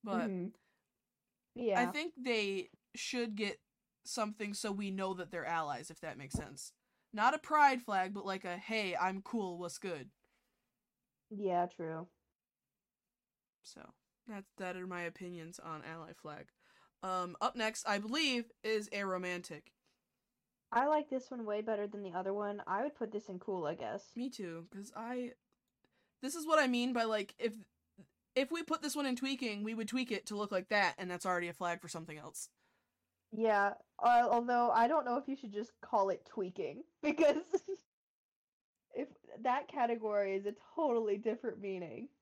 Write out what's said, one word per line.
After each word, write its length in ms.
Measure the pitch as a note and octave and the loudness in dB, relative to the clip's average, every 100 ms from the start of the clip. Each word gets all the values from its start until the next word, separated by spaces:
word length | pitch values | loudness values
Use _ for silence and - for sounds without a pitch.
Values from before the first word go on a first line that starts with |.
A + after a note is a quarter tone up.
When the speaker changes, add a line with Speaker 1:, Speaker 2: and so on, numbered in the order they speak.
Speaker 1:
But 300 | A3 - A3+ | 0 0 0
Speaker 2:
Mm-hmm. 200 | F#3 F#3 - _ _ _ _ _ _ _ _ _ - B3 G3 | -2 -4 -8 _ _ _ _ _ _ _ _ _ -2 2 4
Speaker 1:
I 100 | A#3+ | 4
Speaker 2:
Yeah. 0 | |
Speaker 1:
think 280 | C#4+ E4 D4 | 2 -4 -4
they 540 | B3+ A3+ G3+ G3 F3+ - _ | 0 2 2 0 -4 -12 _
should 400 | - - B3 A#3+ G#3 | -8 -4 0 0 0
get 240 | G3+ - _ _ _ _ | -2 -4 _ _ _ _
something 500 | - - G#3 G#3+ G#3 | -8 -2 -2 -2 -6
so 160 | G3+ A3 | -2 -2
we 200 | G3 G3+ | -2 -2
know 240 | F#3+ F#3+ | -2 -2
that 160 | F#3 F3 | -2 -4
they're 160 | F3 C#3+ | -4 -2
allies, 440 | E3 D3+ C3 D3+ | -2 -2 -4 -8
if 100 | D#3+ | -10
that 180 | D#3+ B2 | -10 -10
makes 160 | C3+ | -6
sense. 380 | - D3+ C3+ - _ _ _ _ | -6 -6 -12 -16 _ _ _ _
Not 220 | G#3+ A#3 | 4 4
a 40 | D4+ | 4
pride 440 | - D4+ C#4 C4 | 2 8 8 6
flag, 300 | A#3+ G3 F#3 | 0 0 2
but, 120 | G3+ F#3 | -2 -2
like, 180 | F#3+ | -4
a, 120 | F#3 F3 | -4 -8
"Hey, 380 | - A3 G3 E3+ | -2 0 0 2
I'm 260 | F3+ F#3+ | 2 0
cool, 360 | F#3+ A#3 F#3+ F3 | -4 -2 -2 -4
what's 200 | F3 - | -8 -6
good?" 320 | G3 D#3+ A#2+ _ _ _ _ _ _ _ _ _ _ _ _ | -6 -6 -8 _ _ _ _ _ _ _ _ _ _ _ _
Speaker 2:
Yeah, 360 | G#3 G3+ F3 F3 | -2 2 2 2
true. 420 | - D#3+ D#3+ F3 _ _ _ _ _ _ _ _ _ _ _ _ _ _ _ | -2 -6 -6 -8 _ _ _ _ _ _ _ _ _ _ _ _ _ _ _
Speaker 1:
So, 300 | - - - _ _ _ - | -20 -20 -20 _ _ _ -14
that's, 260 | G#3 G3 - | -12 -12 -8
that 180 | F#3 F3+ | -6 -6
are 100 | F#3 | -6
my 160 | F3+ | -4
opinions 560 | E3+ E3 F3+ F3 E3 F3 | -6 -6 -10 -10 -12 -14
on 240 | E3 D#3 | -10 -10
ally 280 | - E3 D#3+ | -8 -12 -12
flag. 400 | - D3+ D3 - _ _ _ _ _ | -14 -12 -12 -16 _ _ _ _ _
Um, 340 | F#3+ F#3 F3+ F3 | -4 -2 -2 0
up 160 | A3+ A#3+ | 0 2
next, 300 | A3 A3 - | -2 -2 0
I 100 | G3+ | 0
believe, 540 | G#3+ C#4 D4+ B3 A#3 - | 0 2 2 2 -2 -6
is 260 | A3 A3 G#3 | 0 0 0
aromantic. 760 | G3+ G3 F#3 F3+ F3 F3 D3+ - _ _ _ _ _ _ _ _ _ _ | -2 0 0 -2 -4 -6 -14 -16 _ _ _ _ _ _ _ _ _ _
Speaker 2:
I 140 | A#3 C#4 | 2 6
like 220 | D4+ D4+ | 4 2
this 220 | C4 B3 | -4 -4
one 140 | B3 | -8
way 160 | A3 G#3 | -2 -2
better 240 | A3 G#3+ G#3 | 0 0 -2
than 160 | G#3 | -4
the 100 | G3 | -4
other 220 | F3 F#3+ | -4 -2
one. 280 | G3+ G#3 G#3 - | -2 -2 -4 -2
I 160 | G3 | -2
would 120 | C#4 | -2
put 180 | D4 A3 | -4 -6
this 160 | G#3 A3 | -6 -8
in 100 | F#3 | -10
cool, 280 | - F#3 D3+ | -4 -2 -2
I 80 | |
guess. 420 | E3 A2+ E3+ - - | -4 -6 -8 -10 -8
Speaker 1:
Me 140 | B3+ | -8
too, 380 | B3 F#3 E3 E3+ | -6 -8 -8 -12
'cause 220 | G3 G3+ - | -14 -12 -10
I, 380 | A3+ B3 A#3+ - _ _ _ _ _ _ _ _ | -6 -6 -6 -10 _ _ _ _ _ _ _ _
this 120 | C4 E4 | -8 -6
is 100 | D#4 | 4
what 120 | D#4 | 4
I 80 | C4 | 6
mean 240 | A#3+ B3 | 4 2
by, 100 | A#3+ | 2
like, 300 | A3+ A3 G3+ - | 2 0 -2 -2
if 180 | A3+ A3 G3 _ _ - - _ _ | -2 -2 -18 _ _ -20 -20 _ _
if 160 | - C4+ | 0 2
we 120 | E4 | 0
put 200 | E4 D#4+ | -2 -2
this 140 | D4+ D4 | 0 0
one 100 | C#4+ | 0
in 100 | B3 | 0
tweaking, 460 | C4+ C4+ A#3+ G#3 | 0 0 -2 -2
we 120 | G#3 | -2
would 140 | A3+ G#3+ | -2 -2
tweak 220 | B3+ B3 | -2 0
it 160 | G#3 - | -2 -4
to 100 | G#3 | -4
look 140 | G3+ | 0
like 180 | F#3+ F#3 | -2 2
that, 240 | G#3 F#3 - | 4 4 0
and 120 | F#3 | -6
that's 160 | F3 F#3+ | -4 0
already 220 | F3+ F3 | 0 0
a 40 | |
flag 280 | E3+ F3 E3+ | -2 -2 -2
for 80 | E3+ | -6
something 300 | D#3+ D#3+ D3+ | -8 -8 -12
else. 300 | D3 - - _ _ _ _ _ _ _ _ | -12 -12 -14 _ _ _ _ _ _ _ _
Speaker 2:
Yeah, 420 | A3 A3 G#3 G3+ - - - | 0 4 6 4 0 -16 0
uh, 260 | A#3+ A#3+ A#3+ | 6 8 8
although 400 | A#3 A#3+ A#3+ A#3+ | 4 4 4 6
I 180 | - A#3 | 6 6
don't 160 | D#4 | 4
know 120 | B3+ B3 | 2 -2
if 120 | C4+ | -2
you 80 | C4+ | -6
should 160 | A3 | -6
just 200 | G#3 A3+ _ | -8 -8 _
call 280 | - A3 G3 | 0 4 4
it 160 | F#3 - | 2 -4
tweaking, 540 | - F#3 F3+ D3+ F3 - | -6 -4 -4 -6 -6 -16
<laughs> 100 | _ | _
because 340 | D4+ D4 D4+ - F4+ F#4+ - G4 _ _ _ _ _ _ _ _ _ _ _ | -2 6 6 4 0 -2 -2 -8 _ _ _ _ _ _ _ _ _ _ _
if 140 | - C#4 - - A3+ | -8 -8 -10 -18 -2
that 260 | B3 C4 C#4 | 2 2 0
category 640 | C#4+ A#3 A#3 G#3+ G#3 G3 | 0 0 2 0 2 2
is 120 | G3 G3+ | 0 -2
a 80 | A#3 - | -8 -10
totally 420 | - D#4 A#3 A3 G3+ | 0 2 4 2 0
different 440 | A3+ A#3+ A#3+ - | 0 -2 -4 -6
meaning. 480 | G3+ F#3+ E3+ A2+ B3 _ | -6 -4 -6 -8 -12 _